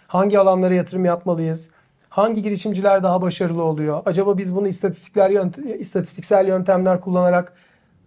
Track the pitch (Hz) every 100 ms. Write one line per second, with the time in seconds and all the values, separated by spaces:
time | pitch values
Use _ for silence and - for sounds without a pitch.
0 | - 180 196 202 190 185 185 185 175 185
1 | 180 170 185 165 165 160 - _ _ _
2 | _ - 220 220 208 196 214 190 202 196
3 | 185 180 180 180 175 170 160 151 151 151
4 | 190 170 196 190 185 185 202 185 190 -
5 | - 208 190 202 185 220 277 - - 185
6 | 180 - - 196 190 190 185 185 185 180
7 | 185 180 180 175 180 _ _ _ _ _